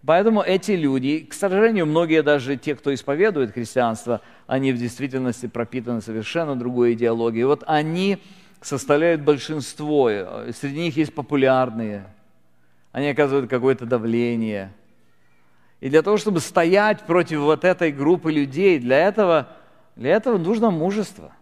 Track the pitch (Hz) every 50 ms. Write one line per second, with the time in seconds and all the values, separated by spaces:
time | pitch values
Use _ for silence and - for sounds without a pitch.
0 | - 151 160 180 202 226 226 208 170 - 185 190 - 214 202 175 151 139 135 131
1 | 127 139 151 160 156 - - - 202 196 185 196 220 226 226 196 170 151 151 165
2 | 170 160 160 160 147 147 147 143 120 131 139 123 - 151 143 - - 139 139 123
3 | - - 139 156 196 220 190 147 131 110 - 123 117 113 - 131 120 117 113 110
4 | - 120 117 104 - - - - _ - 123 135 135 135 127 117 120 117 120 -
5 | 139 135 127 131 127 123 113 - - 110 - 117 117 - - 127 110 120 120 113
6 | 101 113 110 110 107 - - 170 165 151 139 123 120 123 123 123 123 120 117 110
7 | 120 117 113 113 117 117 113 113 120 135 147 - - - 156 151 151 156 165 180
8 | 190 196 196 190 - - - - - - _ _ - - 143 131 - 147 147 147
9 | 165 170 170 156 143 151 147 135 - - 156 151 123 - - - 151 151 151 143
10 | 131 117 107 101 92 92 - 110 110 120 113 - - 139 139 156 170 170 127 156
11 | 151 147 - - 131 - 147 139 131 131 131 127 127 123 110 113 113 107 104 101
12 | 95 95 - _ _ _ _ _ _ _ _ _ _ _ _ _ _ _ - 127
13 | 143 147 135 147 147 135 135 143 127 113 131 123 120 131 131 127 123 117 127 117
14 | 107 117 113 117 120 120 120 113 113 110 104 101 95 98 95 - _ _ _ _
15 | _ _ _ _ _ _ _ _ _ _ _ _ _ _ _ _ - 135 143 160
16 | 156 196 214 202 - 214 190 165 - - - 185 170 170 185 202 208 214 208 -
17 | - - - 180 170 - 160 151 143 151 156 - - 185 180 - 175 160 143 135
18 | 139 151 180 175 - 160 160 151 143 139 131 151 196 196 175 139 120 120 131 147
19 | 170 202 196 220 208 180 165 151 - - - - - - _ _ _ _ _ -
20 | 113 139 180 220 - 262 233 185 160 175 240 220 233 113 98 156 156 190 196 220
21 | - - - - 80 73 - _